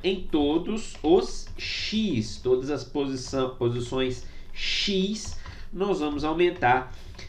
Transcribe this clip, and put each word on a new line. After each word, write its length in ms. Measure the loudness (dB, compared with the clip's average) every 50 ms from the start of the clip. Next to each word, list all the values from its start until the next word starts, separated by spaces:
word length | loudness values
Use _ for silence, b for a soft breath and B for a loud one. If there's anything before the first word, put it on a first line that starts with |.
| -2
Em 200 | 0 0 0 -2
todos 720 | 0 2 4 4 4 2 2 0 -2 -4 -4 -4 -8 -8 -2 4
os 440 | 6 6 6 6 4 -4 -6 -8 -8 -8
x, 840 | -6 -6 -4 -4 -4 -4 0 0 0 2 2 2 0 0 -2 -4 -2
todas 300 | 2 4 4 4 4 0
as 120 | -2 -2 -4
posição, 680 | -4 -2 -2 0 0 -2 -4 -6 -2 0 0 0 0 0 0
posições 640 | 0 2 2 0 -2 -2 0 0 0 0 -2 -4 B B B B B B
x, 880 | B -4 -2 -2 0 0 0 2 2 2 2 2 0 -4 -6 -6 -6 B B B B B B B
nós 280 | -4 -2 0 0 2 0
vamos 240 | 0 -2 -2 0 0
aumentar 680 | 0 2 4 4 4 4 4 4 4 4 4 2 B B B B B B B B